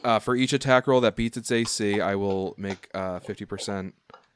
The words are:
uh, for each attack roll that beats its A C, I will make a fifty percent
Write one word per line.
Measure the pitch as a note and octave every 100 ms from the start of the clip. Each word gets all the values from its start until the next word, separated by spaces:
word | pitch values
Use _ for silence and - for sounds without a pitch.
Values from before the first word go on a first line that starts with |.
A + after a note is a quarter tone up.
uh, | B2 A2
for | - B2
each | B2+
attack | C3+ C3+ B2+ C3+
roll | B2+
that | A#2 G2+
beats | A#2 A#2+
its | A2
A | A#2
C, | A#2 - G#2 G#2
I | F#2
will | G2 G2 G2 F#2+ F2+
make | G2 F#2+ -
a | F#2+ F#2 F2+
fifty | - G2
percent | G#2 G2 - G2 F#2 - _ - _